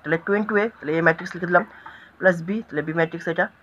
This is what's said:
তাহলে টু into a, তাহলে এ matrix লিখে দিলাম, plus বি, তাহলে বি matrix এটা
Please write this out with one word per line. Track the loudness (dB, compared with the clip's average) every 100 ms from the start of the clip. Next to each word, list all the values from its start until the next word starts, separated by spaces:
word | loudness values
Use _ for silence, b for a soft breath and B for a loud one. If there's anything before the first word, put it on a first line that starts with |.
তাহলে | -2 -2 0
টু | -2
into | 2 0
a, | 0 -4
তাহলে | -4 2
এ | 2
matrix | 2 -6 -8
লিখে | 2
দিলাম, | 2 2 B B B B _
plus | 2 2 -4
বি, | -6 -4
তাহলে | -6 -2
বি | 0
matrix | 0 -2 -4
এটা | -2 -2 _